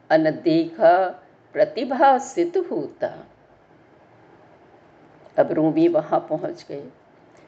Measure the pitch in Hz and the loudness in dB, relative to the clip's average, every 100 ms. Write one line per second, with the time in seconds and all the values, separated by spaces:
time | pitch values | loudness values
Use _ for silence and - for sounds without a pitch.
0 | - 160 156 131 170 165 160 - 170 180 | 0 2 2 0 0 0 0 2 4 4
1 | 180 - - _ _ 139 156 - 254 262 | 2 -4 -20 _ _ -2 -2 0 -6 2
2 | 277 247 - - 339 392 349 202 135 - | 4 4 0 -4 -2 -2 -4 -6 -8 -8
3 | - - - _ _ _ _ _ _ _ | -10 -10 -20 _ _ _ _ _ _ _
4 | _ _ _ - _ _ _ _ _ _ | _ _ _ -20 _ _ _ _ _ _
5 | - - - - 135 160 156 156 170 156 | -20 -20 -8 -2 0 0 0 2 2 0
6 | - 165 - 156 147 - - 143 247 _ | -2 -4 -4 -8 -8 -12 -14 -16 -16 _
7 | _ _ _ - | _ _ _ -20